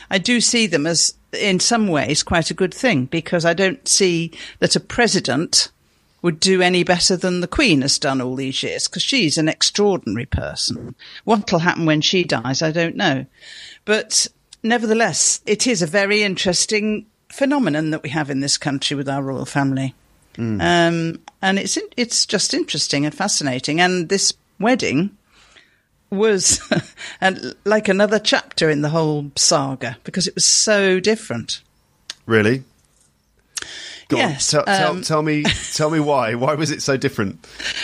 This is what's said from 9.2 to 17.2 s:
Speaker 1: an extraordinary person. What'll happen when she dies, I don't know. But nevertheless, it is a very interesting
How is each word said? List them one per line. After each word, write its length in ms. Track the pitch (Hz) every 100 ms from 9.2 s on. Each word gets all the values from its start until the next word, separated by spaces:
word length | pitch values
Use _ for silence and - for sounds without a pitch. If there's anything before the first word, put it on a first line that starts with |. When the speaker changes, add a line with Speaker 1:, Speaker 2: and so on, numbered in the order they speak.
| 156 160
Speaker 1:
an 100 | 156
extraordinary 800 | - - - 208 180 113 107 -
person. 680 | - 71 73 - 107 87 - - -
What'll 360 | - 220 - 170
happen 260 | 170 - 160
when 160 | 151
she 220 | - 185
dies, 360 | 165 127 123 135
I 120 | 160
don't 240 | 165 165 -
know. 280 | 190 135 135 _ - - - - -
But 400 | 214 - - - _ _ -
nevertheless, 800 | 220 240 220 226 214 - - - -
it 200 | 208 254
is 140 | 196
a 60 | 165
very 360 | 196 196 208
interesting 800 | 208 180 190 170 - 214 214 214 - _